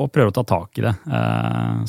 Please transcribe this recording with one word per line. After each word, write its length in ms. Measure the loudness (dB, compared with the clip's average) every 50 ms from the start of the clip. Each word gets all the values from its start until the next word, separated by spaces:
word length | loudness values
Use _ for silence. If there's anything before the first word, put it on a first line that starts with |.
| -4
og 80 | 0 2
prøver 160 | 2 2 4
å 60 | 2 0
ta 80 | 0
tak 320 | 0 0 -2 -2 -4 -4 -2
i 80 | -2
det. 80 | 0 -2
Eh, 880 | -2 -4 -4 -2 0 0 0 0 0 0 -2 -2 -2 -2 -2 -2 -2 -4